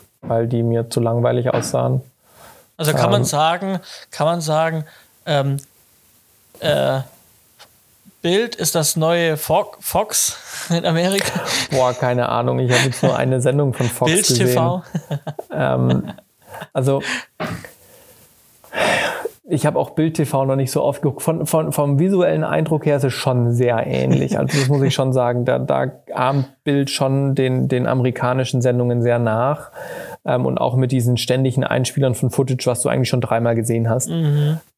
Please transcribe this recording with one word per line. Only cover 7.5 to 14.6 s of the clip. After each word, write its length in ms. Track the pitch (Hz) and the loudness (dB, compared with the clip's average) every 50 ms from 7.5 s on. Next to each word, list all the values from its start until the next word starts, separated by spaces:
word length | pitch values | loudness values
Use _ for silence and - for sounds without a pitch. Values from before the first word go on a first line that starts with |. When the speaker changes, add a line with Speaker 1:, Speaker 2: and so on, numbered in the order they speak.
| _ - - - _ _ _ _ _ _ - - - _ - | _ -20 -20 -20 _ _ _ _ _ _ -20 -20 -12 _ -2
Speaker 2:
Bild 320 | 170 180 208 240 233 - | 0 2 2 0 -2 -4
ist 180 | - 175 165 - | -4 -2 0 0
das 220 | 170 151 - - | 0 0 0 0
neue 420 | 165 156 165 170 170 170 165 156 | 0 2 2 2 2 2 0 0
Fo-, 380 | 151 - - 156 190 214 - - - | -2 0 0 2 2 0 -2 -6 -14
Fox 920 | - - - 180 214 214 - - - - - - - - - - - - | -8 -2 -2 -2 0 0 0 -2 0 -2 -4 -8 -14 -14 -12 -10 -4 -2
<laughs> 0 | 170 | -2
in 100 | 170 - | 0 2
Amerika? 540 | 175 160 165 175 185 196 196 - - - 180 - - - - - - | 2 2 2 2 2 0 0 -2 -2 -4 -4 -4 -4 -4 -4 -4 0
Speaker 1:
Boah, 220 | 143 131 127 123 123 | 2 2 2 2 2
keine 360 | - 131 123 123 123 120 - | 0 0 0 0 0 0 0
Ahnung, 280 | 117 117 120 127 127 127 | 0 0 0 0 0 0
ich 120 | 127 123 | 2 2
habe 120 | 123 131 131 | 2 2 2
jetzt 180 | 135 123 - - | 0 -2 0 0
nur 120 | 135 - | 0 2
eine 260 | - - 127 131 127 | 2 0 0 0 2
Sendung 320 | 127 131 131 147 147 135 120 | 2 2 2 2 2 0 0
von 100 | - 127 | 0 -2
Fox 260 | 117 - - 123 147 | -2 0 0 0 2
Speaker 2:
Bild 160 | 165 202 202 | 2 2 2
Speaker 1:
gesehen. 200 | - - 214 190 | 2 2 2 2
Speaker 2:
T 60 | - - | 2 2
V? 280 | - | 2